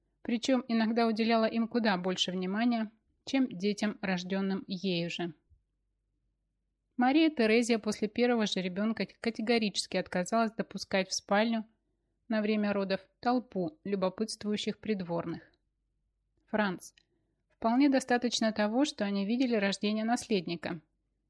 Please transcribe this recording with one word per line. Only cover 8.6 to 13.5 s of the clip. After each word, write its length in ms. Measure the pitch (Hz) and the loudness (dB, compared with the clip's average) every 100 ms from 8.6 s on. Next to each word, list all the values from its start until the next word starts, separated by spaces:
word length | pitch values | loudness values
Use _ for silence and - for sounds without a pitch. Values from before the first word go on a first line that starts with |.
ребенка 420 | 185 180 208 220 196 _ | -4 -2 -2 -2 -6 _
категорически 800 | 233 226 220 233 214 - - 190 | -6 -4 0 2 0 -2 -4 -4
отказалась 560 | 180 180 180 226 226 | -2 -2 0 0 0
допускать 560 | - 185 190 - 196 190 | -2 -8 -10 -2 -2 -2
в 40 | |
спальню 540 | - - 202 226 226 220 _ _ _ _ _ - | -6 0 2 2 0 -4 _ _ _ _ _ -4
на 120 | 220 | -2
время 320 | 214 214 208 | 0 2 0
родов 320 | 202 196 190 - _ | 0 -2 -4 -6 _
толпу 580 | 240 247 - | 0 0 0